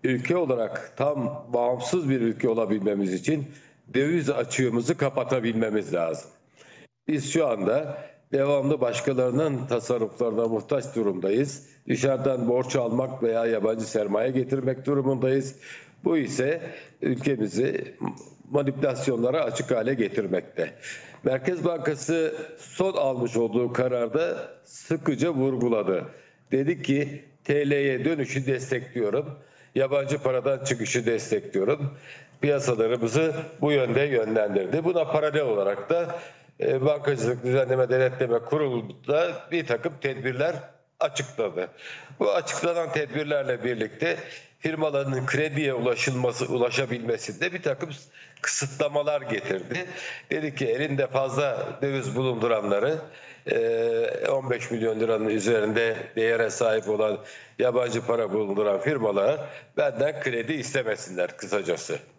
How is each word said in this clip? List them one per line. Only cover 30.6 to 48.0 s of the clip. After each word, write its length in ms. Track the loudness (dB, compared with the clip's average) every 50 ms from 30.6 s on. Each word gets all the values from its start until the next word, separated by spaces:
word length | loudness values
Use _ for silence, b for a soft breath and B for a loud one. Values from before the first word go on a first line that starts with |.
| 0
çıkışı 420 | -2 -2 -2 0 0 0 2 2
destekliyorum." 920 | 2 2 2 0 0 -2 -2 -2 0 0 2 4 4 2 2 0 -6 B B B B B B B B B -2
Piyasalarımızı 960 | 2 2 2 2 2 0 2 4 4 2 4 2 0 2 2 2 2 2 0 -4 -8 -10 -4 -2
bu 120 | 2 4
yönde 280 | 4 4 4 4 4 2
yönlendirdi. 840 | 4 4 2 2 2 4 2 2 2 2 2 0 0 2 0 0 2
Buna 200 | 2 2 2 2
paralel 380 | 2 2 2 2 2 2 2
olarak 480 | 2 2 2 2 2 0 0 -2 0 0
da, 260 | 0 0 0 -2 B B B B B B B B B _
e, 240 | 0 0 2 2 2
Bankacılık 600 | 2 2 2 0 0 0 2 0 0 0 0 0
Düzenleme 440 | 2 2 2 4 4 4 2 4 4
Denetleme 500 | 4 4 4 2 2 0 0 2 2 0
Kurulu 680 | 2 0 0 0 2 0 0 -2 -4 -6 -14 -10 -2 0
da 240 | 2 2 2 0 -2 -8 -8 -4
bir 140 | -4 -4 0
takım 260 | 0 -2 0 0 -4 -6 -2
tedbirler 540 | -4 -4 -4 -2 -4 -4 0 0 0 0 0 -4 -10 -14 -20 _ _ _ _ _
açıkladı. 680 | -2 -2 0 -4 -4 -4 -4 -4 -4 -2 -2 -4 -6 -6 B B B B B B B B B 0
Bu 120 | 0 2
açıklanan 640 | 2 0 0 -2 -4 -2 -2 0 0 0 -2 -2
tedbirlerle 720 | -2 -4 -4 -2 -4 -4 -2 0 -2 -2 0 -2 -4 -2 -2
birlikte 520 | -2 -2 -2 -4 -6 -4 -2 -2 -2 -2 -4 B B B B B B B B
firmaların 680 | -4 -4 -2 0 0 0 0 0 0 0 -2 -2 -2
krediye 480 | 0 0 0 0 0 0 0 0 0 0
ulaşılması, 720 | 2 2 0 2 2 0 0 0 0 0 0 0 -2 -2
ulaşabilmesinde 1080 | -2 2 2 2 2 2 0 -2 -2 -4 -4 -2 -2 -2 -2 -4 -10 -6 -4 -4 -4
bir 100 | -4 -2
takım 280 | -2 -2 -2 -2 -6 -10 -10 -14